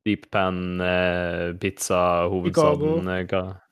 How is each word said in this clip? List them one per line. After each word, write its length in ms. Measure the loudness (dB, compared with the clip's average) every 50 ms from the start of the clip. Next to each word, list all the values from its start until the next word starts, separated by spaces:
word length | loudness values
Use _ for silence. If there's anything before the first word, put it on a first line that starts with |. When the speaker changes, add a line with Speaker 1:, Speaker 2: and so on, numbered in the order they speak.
| -2
Speaker 1:
deep 240 | -2 -2 -2 -2 -2
pan, 480 | 0 0 0 2 0 -2 -4 -4 -4 -2
eh, 720 | 0 0 2 2 2 2 0 0 -2 -2 -4 -4 -4 -6
pizza, 720 | -6 -4 -4 -6 -4 -4 -4 0 2 2 4 4 4 2 2
hovedstaden, 800 | 0 0 0 0 0 2 4 4 4 4 2 0 0 -2 -2 -2
Speaker 2:
Chicago. 20 | -2
Speaker 1:
eh, 160 | -4 -4 -4 -2
hva? 300 | -2 -2 -2 -4 -10 -14 _ _